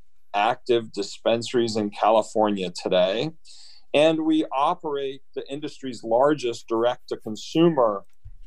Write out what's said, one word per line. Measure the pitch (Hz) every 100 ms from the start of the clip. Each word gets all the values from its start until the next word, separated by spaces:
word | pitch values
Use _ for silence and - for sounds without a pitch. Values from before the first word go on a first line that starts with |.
| - - -
active | 101 107 127 - 120 113
dispensaries | - 98 - 110 117 117 127 117
in | 110 104
California | 104 104 110 107 110 107 101 90
today. | - 104 92 92 104 151 - - - - - -
And | 139 156 160
we | 160 156 156
operate | 131 147 175 160 143 139 139 -
the | - -
industry's | 139 151 - 135 113
largest | 110 139 143 151 120 117 -
direct-to-consumer | 113 117 123 - 113 - 107 - 160 170 151 117 101 - - - -